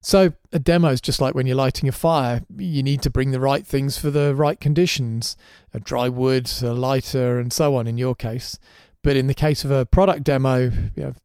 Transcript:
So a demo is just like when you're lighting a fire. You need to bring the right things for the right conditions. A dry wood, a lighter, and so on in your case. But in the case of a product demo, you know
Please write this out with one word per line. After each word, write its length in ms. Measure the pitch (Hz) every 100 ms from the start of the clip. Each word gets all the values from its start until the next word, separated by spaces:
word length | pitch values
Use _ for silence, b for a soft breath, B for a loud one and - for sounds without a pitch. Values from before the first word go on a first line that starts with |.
So 320 | - 196 185 - _
a 60 | 170
demo 300 | 131 170 170
is 120 | 131
just 220 | - -
like 120 | 135
when 120 | 139 131
you're 100 | 127
lighting 320 | 135 - 135
a 40 |
fire. 500 | - 165 160 123 120 -
You 280 | 202 190 147
need 180 | 135 143
to 100 | 139
bring 200 | 127 131
the 100 | 131
right 260 | 135 143 -
things 300 | 139 139 -
for 140 | 151
the 240 | 147 143
right 260 | 135 147 156
conditions. 800 | 147 151 175 - 120 113 - - b b b
A 80 | 120
dry 300 | - 123 123
wood, 400 | 123 131 131 123 -
a 120 | 123
lighter, 640 | 120 131 131 - 135 123 123
and 120 | 123
so 260 | - 151 135
on 100 | 117
in 100 | 117
your 180 | 127
case. 440 | 123 117 120 - - b b b b
But 140 | 139 135
in 100 | 131
the 60 |
case 300 | 135 156 147
of 60 | 139
a 160 | 139 123
product 380 | - 190 160
demo, 400 | 143 135 131 127
you 260 | 127 117 - -
know 120 | 139 127